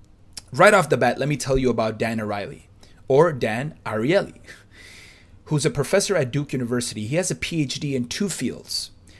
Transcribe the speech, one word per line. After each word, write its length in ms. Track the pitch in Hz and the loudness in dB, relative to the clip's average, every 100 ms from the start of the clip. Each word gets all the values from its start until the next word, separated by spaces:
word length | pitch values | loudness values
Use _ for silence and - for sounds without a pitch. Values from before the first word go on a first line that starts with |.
| - - - - - | -20 -20 -20 -20 -8
Right 220 | 123 180 | 6 8
off 160 | 202 151 | 8 4
the 80 | 139 | 2
bat, 200 | 123 - | 2 2
let 120 | 139 | -2
me 80 | 143 | -2
tell 200 | - 135 | 0 2
you 120 | 123 | 2
about 280 | 113 110 110 | 2 -2 -2
Dan 220 | 117 113 | -4 -4
Ariely, 440 | 107 101 90 - - - - - - | -4 -6 -8 -12 -20 -20 -20 -16 2
or 240 | 135 170 | 4 4
Dan 480 | 139 117 110 147 - - | 2 -2 -2 -6 -10 -6
Ariely, 540 | 107 123 190 - - - - - - - - - - - - - | -2 2 2 0 -8 -20 -20 -20 -20 -20 -20 -20 -20 -20 -20 -4
who's 200 | 151 147 | -2 0
a 40 | |
professor 460 | 147 135 190 196 185 | -2 0 0 2 0
at 160 | 131 | 0
Duke 220 | 139 147 | -4 -4
University. 540 | 135 120 123 120 104 107 | -6 -4 -4 -4 -6 -4
He 80 | 156 | -4
has 160 | 180 | -4
a 40 | - | -6
P 260 | - 165 | -4 -4
H 180 | 139 - | -4 -4
D 160 | 143 135 | -4 -4
in 120 | 120 | -4
two 220 | - 202 | -4 -4
fields 600 | - 123 67 - - - - - - | -4 -6 -6 -8 -10 -10 -14 -20 -20